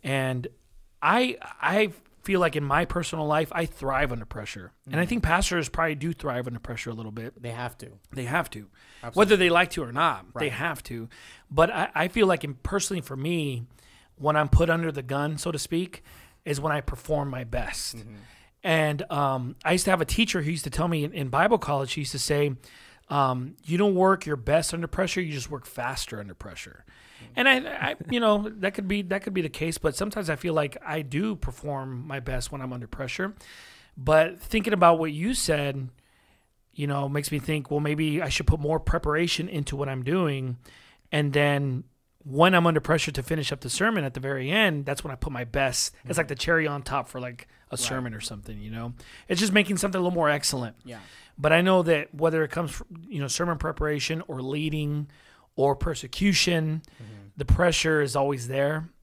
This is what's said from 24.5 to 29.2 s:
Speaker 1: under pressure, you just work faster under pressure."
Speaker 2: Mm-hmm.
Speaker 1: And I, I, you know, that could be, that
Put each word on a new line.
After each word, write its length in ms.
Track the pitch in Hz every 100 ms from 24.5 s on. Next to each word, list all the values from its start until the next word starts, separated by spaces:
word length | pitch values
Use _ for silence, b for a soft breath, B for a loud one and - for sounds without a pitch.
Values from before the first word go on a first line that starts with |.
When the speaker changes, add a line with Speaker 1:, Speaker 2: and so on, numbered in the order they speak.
| 156 160
Speaker 1:
under 120 | 170 170
pressure, 320 | - 185 -
you 140 | 170
just 160 | 147 123
work 160 | 143 -
faster 540 | - 120 135 - 110
under 160 | 101 90
pressure." 500 | 104 82 - - -
Speaker 2:
Mm-hmm. 480 | - - - - -
Speaker 1:
And 120 | 254
I, 400 | 254 285 285 262
I, 40 | - -
you 80 | 247
know, 280 | 226 208 214 214
that 180 | 190 196
could 120 | 190
be, 140 | 202
that 200 | 185 190